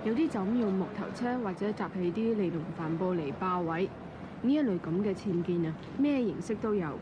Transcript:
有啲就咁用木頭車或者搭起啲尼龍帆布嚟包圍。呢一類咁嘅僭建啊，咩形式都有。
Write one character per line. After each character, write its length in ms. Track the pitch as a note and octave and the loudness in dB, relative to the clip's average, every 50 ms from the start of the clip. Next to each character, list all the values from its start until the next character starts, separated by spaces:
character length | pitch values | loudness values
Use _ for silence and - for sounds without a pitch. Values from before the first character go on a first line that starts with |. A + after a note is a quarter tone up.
| - | 0
有 100 | G#3+ A3+ | 0 2
啲 140 | A#3+ E4 D4+ | 2 2 2
就 120 | - A3+ | 2 0
咁 160 | F#3 F#3+ A3+ | 0 2 2
用 180 | B3 A#3 G#3 F#3+ | 2 2 2 2
木 120 | F#3+ F#3 - - - | 2 0 -2 -2 -6
頭 80 | G#3 G3 F#3+ | -6 -6 -4
車 240 | - A#3+ A#3+ B3 B3+ | -2 -2 -2 0 0
或 140 | A#3+ G3+ F3+ | -2 -2 -2
者 180 | F3 G3+ G#3 G#3+ | -2 -2 -2 0
搭 140 | - G#3 F3+ | -2 -4 -4
起 220 | - F#3+ F3+ F3 | -2 0 0 0
啲 220 | F3 G3+ A3 A3+ A#3 | 0 2 2 2 2
尼 140 | G#3 G3 E3+ | 2 2 0
龍 120 | D#3 E3 D3+ - D#3+ | 0 -2 -4 -4 -6
帆 220 | - E3 D#3+ E3 E3 | -6 -2 -2 0 0
布 160 | F#3 F#3 F#3 | 2 2 2
嚟 180 | E3+ D#3 C#3 - - | 0 0 -2 -4 -2
包 220 | - F#3 F3+ F3+ F3 | -2 0 0 0 0
圍。 240 | E3 E3 E3 F#3+ G3 - - - - - - - - - - | 0 0 0 0 -2 -2 -8 -12 -12 -12 -12 -12 -12 -10 -2
呢 120 | - A#3 C#4 | 2 2 4
一 60 | D4+ | 4
類 200 | D4 A#3+ F#3+ F3 | 4 4 2 0
咁 100 | - - D#3+ F3+ G#3 | 0 0 0 2 2
嘅 100 | G#3 F#3 | 2 0
僭 300 | - - G#3+ F3 F3 F3 | 0 -2 0 0 0 2
建 220 | - F3 F3 E3+ | 2 2 2 2
啊， 100 | D#3+ D#3+ - - - - - | 0 -2 -6 -8 -10 0 2
咩 260 | C4+ D4 C#4+ C4+ B3 | 2 4 4 4 2
形 180 | G#3 D#3 - | 2 0 -2
式 140 | F3+ - A3+ | -4 -4 -4
都 180 | G#3+ - A3+ G#3 | -2 0 0 2
有。 240 | G#3 F3 D3+ C3 - | 2 0 0 -4 -6